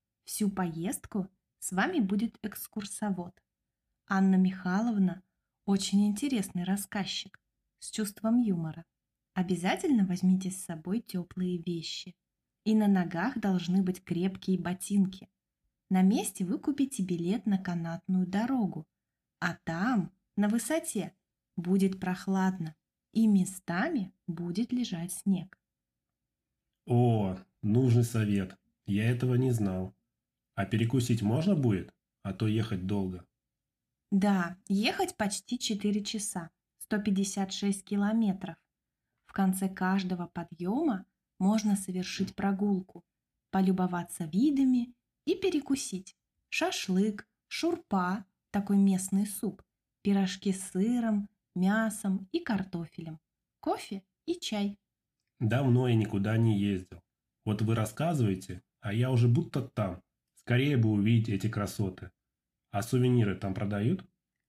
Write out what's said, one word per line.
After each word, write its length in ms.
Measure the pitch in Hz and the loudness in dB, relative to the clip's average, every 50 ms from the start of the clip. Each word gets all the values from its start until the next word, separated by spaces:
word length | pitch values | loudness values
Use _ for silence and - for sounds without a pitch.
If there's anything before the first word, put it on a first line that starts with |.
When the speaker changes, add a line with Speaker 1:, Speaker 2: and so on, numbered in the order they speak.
| _ _ _ _ _ | _ _ _ _ _
Speaker 1:
Всю 260 | - - - 214 196 | -10 -4 -2 -2 0
поездку 800 | 196 190 185 170 156 165 165 202 277 - - - - 208 185 - _ _ _ _ _ - | 0 0 -2 -2 -2 -4 -4 -4 -6 -6 -8 -8 -6 -6 -6 -6 _ _ _ _ _ -14
с 140 | - - 185 | -12 -6 -2
вами 280 | 180 220 320 370 320 | -2 0 0 2 0
будет 380 | 208 185 202 202 226 226 - - - | 0 2 0 0 -2 -2 -4 -6 -12
экскурсовод. 1000 | 208 - - - - - 220 208 202 - - 214 208 190 175 175 185 - _ _ _ _ _ _ _ _ _ _ _ _ _ _ - | -10 -10 -12 -14 -12 -10 -10 -10 -10 -10 -6 -4 -4 -4 -4 -6 -10 -14 _ _ _ _ _ _ _ _ _ _ _ _ _ _ -2
Анна 280 | 196 190 196 190 190 | 0 2 4 6 6
Михайловна 840 | 185 185 185 185 185 - 180 180 202 233 240 220 202 190 180 180 190 - _ _ _ _ _ _ _ _ | 6 6 4 2 -2 -4 -2 0 0 0 0 2 2 2 2 0 -2 -10 _ _ _ _ _ _ _ _
очень 400 | - 196 196 - - 196 202 208 | 0 0 0 0 2 2 4 4
интересный 580 | 208 202 208 285 285 269 220 185 - - 180 175 | 4 2 0 -2 -2 -2 -2 -2 -2 -4 -4 -2
рассказчик 720 | 185 196 202 196 - - 208 185 - - - - - - - _ _ _ _ _ _ _ _ | -2 -2 -2 -4 -6 -6 -6 -6 -6 -6 -10 -10 -12 -18 -20 _ _ _ _ _ _ _ _
с 100 | - - | -16 -10
чувством 500 | - - 214 196 - - 208 220 233 247 | -6 -6 -6 -6 -6 -4 -2 2 2 4
юмора. 460 | 240 214 185 165 160 160 156 165 165 _ _ _ _ _ _ _ _ _ - | 4 2 0 0 -2 -6 -8 -10 -16 _ _ _ _ _ _ _ _ _ -2
Обязательно 720 | 185 185 180 180 165 170 190 302 - - 339 277 220 190 | -2 0 0 0 0 0 0 0 0 2 2 4 4 4
возьмите 440 | 185 180 180 - 185 185 185 190 180 | 2 0 2 2 4 4 4 2 -2
с 140 | 185 - - | -8 -8 -10
собой 360 | - 170 160 160 175 196 240 | -10 -10 -10 -6 -4 -4 -4
тёплые 580 | - - - 185 175 - - 185 185 180 180 170 | -4 -6 -8 -8 -8 -8 -6 -4 -4 -2 -2 -4
вещи. 580 | 165 180 175 165 156 - - - - 185 - _ _ _ _ _ _ _ _ _ - | -4 -4 -6 -6 -6 -8 -10 -12 -14 -16 -20 _ _ _ _ _ _ _ _ _ -2
И 100 | 214 220 | 2 2
на 140 | 220 214 208 | 4 6 6
ногах 500 | 196 185 175 165 - 165 180 254 277 226 | 4 4 2 0 -2 -2 -2 -2 -2 -2
должны 440 | 214 202 190 175 170 170 180 196 190 | 0 0 0 0 0 2 2 2 2
быть 200 | 180 185 - - | 2 -2 -4 -4
крепкие 560 | - 170 170 180 190 190 - - - 190 170 | -6 -4 -2 -2 -2 -4 -4 -2 0 0 0
ботинки. 680 | - 175 185 185 - - 202 202 190 185 190 - - - _ _ _ _ _ _ _ _ _ _ _ - | 0 -4 -6 -6 -4 0 2 2 2 2 0 -8 -16 -20 _ _ _ _ _ _ _ _ _ _ _ 0
На 140 | 190 185 185 | 2 4 6
месте 420 | 190 220 320 415 - - - 190 | 6 4 4 0 -2 -4 -4 -4
вы 140 | 170 233 - | -4 -4 -4
купите 460 | - 320 277 - 269 262 - - 190 | -2 -2 0 0 0 -2 -2 -4 -4
билет 420 | 185 180 170 170 175 208 247 - | -2 -2 -2 0 0 -2 -2 0
на 120 | 220 196 185 | 0 0 0
канатную 680 | 190 185 175 170 165 165 165 175 - - 185 185 185 | 0 -2 -4 -4 -4 -6 -8 -8 -4 0 0 0 0
дорогу, 640 | 175 185 202 226 247 269 254 214 170 - 151 160 _ _ _ _ _ _ _ _ _ _ - | 0 0 0 0 0 0 0 0 -2 -2 -6 -12 _ _ _ _ _ _ _ _ _ _ -6
а 160 | - 175 165 - - | -4 -4 -4 -6 -6
там, 500 | - 165 170 196 247 262 202 165 - - _ _ _ - | -6 -4 -2 0 0 2 2 0 -2 -6 _ _ _ -2
на 140 | - 208 208 | 0 0 2
высоте, 680 | 220 240 - - 311 330 330 - - 214 170 165 - _ _ _ _ _ _ _ _ | 2 0 0 0 -2 -2 -2 -4 -4 -4 -6 -6 -8 _ _ _ _ _ _ _ _
будет 460 | - 170 180 190 196 190 190 190 185 | -6 -2 2 2 4 4 2 0 -2
прохладно 760 | - 185 185 185 - - 190 190 185 190 185 185 165 156 - _ _ _ _ _ _ _ - | -6 -6 -6 -4 -2 -2 0 2 2 2 0 -2 -6 -10 -10 _ _ _ _ _ _ _ 0
и 160 | 220 226 214 | 2 4 6
местами 840 | 202 190 180 - - - - - 170 180 247 339 349 247 185 - - _ _ | 6 4 4 2 -2 -10 -8 -6 -4 -2 -2 0 -2 -2 -4 -4 -8 _ _
будет 460 | - 165 170 175 175 175 190 247 - 247 | -10 -8 -6 -6 -4 -2 -2 -2 -2 -2
лежать 400 | 247 240 - 185 160 170 185 - | -2 -2 -2 -4 -6 -8 -8 -8
снег. 440 | - - 202 196 175 156 - _ _ _ _ _ _ _ _ _ _ _ _ _ _ _ _ _ _ _ _ _ _ _ _ _ _ _ | -4 0 0 0 0 0 -8 _ _ _ _ _ _ _ _ _ _ _ _ _ _ _ _ _ _ _ _ _ _ _ _ _ _ _
Speaker 2:
О, 520 | - 123 120 123 120 113 110 101 95 92 92 - _ _ _ - | 0 4 4 4 4 4 2 0 -2 -4 -6 -10 _ _ _ -2
нужный 400 | 107 104 123 131 123 117 120 117 | 0 2 4 4 6 6 4 4
совет. 560 | 117 - 113 107 104 101 98 95 92 - - _ _ _ _ _ | 2 2 0 0 2 2 0 0 -2 -8 -14 _ _ _ _ _
Я 220 | - 98 104 110 117 | -4 -2 0 0 0
этого 280 | 127 120 127 127 123 | 0 0 0 0 2
не 160 | 123 131 131 120 | 2 2 2 2
знал. 420 | 110 104 98 92 92 92 95 - _ _ _ _ _ _ _ _ _ _ _ - | 0 0 -2 -2 -4 -6 -8 -10 _ _ _ _ _ _ _ _ _ _ _ -6
А 100 | - 98 | -6 -4
перекусить 560 | - - 110 113 113 135 131 120 - 117 107 98 | -2 0 0 0 2 0 0 0 2 0 0 0
можно 320 | 104 120 156 160 196 196 | 0 0 0 2 2 2
будет? 400 | 160 135 117 101 90 - - - _ _ _ _ _ - | 2 2 2 2 0 -2 -6 -14 _ _ _ _ _ -10
А 100 | 98 92 | -8 -6
то 140 | - 104 107 | -2 -2 0
ехать 400 | 107 110 110 - 107 92 90 95 | 0 0 0 -2 -4 -4 -4 -2
долго. 360 | 104 101 95 92 90 87 87 _ _ _ _ _ _ _ _ _ _ _ _ _ _ _ _ - | -2 -2 -2 -4 -6 -10 -14 _ _ _ _ _ _ _ _ _ _ _ _ _ _ _ _ -2
Speaker 1:
Да, 480 | 202 196 190 208 196 185 175 175 185 - _ | 0 2 2 2 2 2 0 -2 -6 -10 _
ехать 500 | - 196 196 214 294 - - 381 359 - | -2 -2 0 0 0 0 0 -2 -4 -2
почти 400 | - 214 196 - - - - 247 | -4 -4 -4 -4 -6 -10 -8 -8
четыре 460 | 247 - - 220 202 - 208 202 208 202 | -6 -4 -4 -4 -2 -2 -2 -2 -2 -4
часа, 480 | - - 214 196 - - 185 165 160 _ _ _ _ _ - | -6 -8 -8 -8 -8 -8 -8 -10 -12 _ _ _ _ _ -18
сто 220 | - - 220 208 | -8 -4 -4 -2
пятьдесят 520 | 208 214 196 190 196 196 - 202 190 190 - | 0 0 0 0 0 -2 -2 -4 -4 -4 -4
шесть 320 | - 202 202 196 196 - | -4 -2 -2 -2 -2 -4
километров. 720 | - 208 202 202 208 220 226 226 202 185 - - 156 165 - _ _ _ _ _ _ _ _ _ _ _ _ _ | -4 -2 0 0 2 2 2 2 2 0 -2 -4 -10 -12 -12 _ _ _ _ _ _ _ _ _ _ _ _ _
В 60 | _ - | _ -2
конце 360 | - 196 190 185 190 196 190 | 0 2 2 2 2 0 -4
каждого 580 | 190 - 185 185 190 196 185 180 185 175 175 | -4 -2 -2 0 0 0 0 -2 -4 -4 -6
подъёма 800 | 170 - 175 170 - 165 160 175 180 214 277 339 302 214 185 - _ _ _ _ _ _ - | -8 -8 -10 -10 -10 -10 -8 -4 -2 -2 0 0 0 0 -2 -6 _ _ _ _ _ _ 0
можно 380 | 185 190 214 220 214 208 196 | 2 2 4 4 2 2 0
совершить 580 | 196 - - 180 185 180 - - - 196 - - | 0 0 -4 -4 -6 -6 -4 -4 -4 -4 -4 -4
прогулку, 680 | - 190 196 196 190 208 208 196 185 185 - - 175 - _ _ _ _ _ _ _ _ _ - | -2 -2 -2 0 0 0 2 0 0 -2 -4 -12 -20 -20 _ _ _ _ _ _ _ _ _ 0
полюбоваться 720 | 190 190 185 185 190 180 180 180 175 170 - - - 175 | 2 4 4 4 2 2 0 -2 -4 -6 -6 -8 -10 -8
видами 680 | 160 156 190 262 311 285 269 269 262 254 247 240 - - _ _ _ _ _ - | -4 0 2 2 4 4 4 4 4 4 2 0 -2 -8 _ _ _ _ _ -4
и 80 | - 392 | -4 -2
перекусить. 800 | 415 - 381 349 294 - - 277 262 - - - 180 190 - - _ _ _ _ _ _ - | 0 0 0 0 0 0 0 -2 -2 -2 -4 -8 -10 -10 -12 -20 _ _ _ _ _ _ -8
Шашлык, 800 | - - 311 370 370 - - - 185 185 202 220 208 208 - _ _ _ _ - | -4 -2 -2 -2 -2 -2 -2 0 2 2 2 2 0 -4 -8 _ _ _ _ -14
шурпа, 760 | - - - 339 349 339 - - - 190 180 180 185 233 - _ _ _ _ _ - | -8 -4 -2 -2 -2 -2 -4 -2 -2 0 0 0 -2 -6 -8 _ _ _ _ _ -4
такой 240 | 202 202 202 202 | -2 0 2 4
местный 500 | 196 196 196 190 185 190 - - 190 208 | 6 6 6 4 2 0 0 0 0 0
суп, 340 | 208 - - - 196 - - - _ _ _ _ _ _ _ - | 0 -4 -4 -4 -6 -6 -6 -12 _ _ _ _ _ _ _ 0
пирожки 500 | 202 202 196 190 185 190 - - 202 185 | 2 2 2 2 0 -2 -4 -2 -2 -2
с 180 | 185 - - | -2 -4 -6
сыром, 580 | - 185 196 233 247 247 226 226 214 202 202 - _ _ _ _ - | -2 0 0 2 2 0 0 0 0 0 -2 -4 _ _ _ _ -2
мясом 720 | 175 180 190 208 220 226 220 208 - - 196 190 202 196 - | 0 2 2 2 2 0 -2 -2 -4 -2 -2 -2 -2 -2 -4
и 80 | - 339 | -6 -4
картофелем, 800 | 339 - 220 190 190 - - 170 170 156 _ - 165 160 160 160 _ _ _ _ _ _ _ _ | -2 -2 -2 -2 -2 -4 -8 -8 -8 -8 _ -12 -12 -12 -12 -16 _ _ _ _ _ _ _ _
кофе 460 | - 302 359 - - - 202 190 - _ _ _ _ | -4 -4 -4 -4 -4 -10 -10 -12 -12 _ _ _ _
и 140 | - 349 - | -6 -6 -6
чай. 400 | - - 220 208 202 202 202 - _ _ _ _ _ _ _ _ _ _ _ - | -6 -6 -4 -2 -2 -2 -4 -8 _ _ _ _ _ _ _ _ _ _ _ -2
Speaker 2:
Давно 480 | 127 107 117 135 143 127 120 127 131 123 | -2 0 2 2 4 4 4 4 4 4
я 80 | 117 | 4
никуда 400 | 113 104 101 - 101 98 107 110 | 2 2 2 0 -2 0 0 2
не 200 | 113 113 113 107 | 2 4 4 2
ездил. 460 | 98 101 101 98 92 95 - - 85 - _ _ _ _ _ _ _ - | 2 2 0 0 -2 -4 -10 -18 -20 -20 _ _ _ _ _ _ _ -6
Вот 160 | 107 107 104 | -4 -2 0
вы 140 | 113 107 113 | 0 0 0
рассказываете, 880 | 110 107 104 - - 147 170 170 143 117 101 95 92 - - 90 90 - _ _ _ | 0 -2 -2 -2 -2 -2 0 0 2 2 0 0 -2 -6 -10 -14 -16 -16 _ _ _
а 120 | - 104 101 | -8 -4 -2
я 180 | 113 123 131 | 0 0 2
уже 160 | 131 117 120 | 4 4 4
будто 360 | 123 117 156 180 - - 143 117 | 6 4 4 2 -2 -4 -6 -6
там. 380 | - - - 101 92 87 87 - _ _ _ _ _ _ | -6 -4 -4 -4 -4 -4 -8 -14 _ _ _ _ _ _
Скорее 400 | _ - - 123 123 135 147 147 | _ -4 0 2 2 2 2 4
бы 140 | 123 110 110 | 4 4 4
увидеть 380 | 107 104 101 110 117 117 110 113 | 4 4 4 4 4 4 4 2
эти 220 | 101 95 - 110 | -2 -2 -2 -2
красоты. 640 | 113 101 101 95 - - 104 95 92 - - 87 _ _ _ _ _ _ _ _ _ _ _ _ | -2 -2 -4 -4 -2 -2 -4 -4 -4 -8 -14 -18 _ _ _ _ _ _ _ _ _ _ _ _
А 120 | - - - | -6 -6 -4
сувениры 520 | - 131 127 123 123 123 123 110 98 92 | 0 0 2 4 4 4 4 4 4 2
там 180 | - - 98 95 | -2 -2 -4 -4
продают? 560 | - 101 98 104 101 104 127 185 185 - - _ _ _ _ _ _ _ | -2 -4 -2 -2 0 0 0 0 -2 -4 -10 _ _ _ _ _ _ _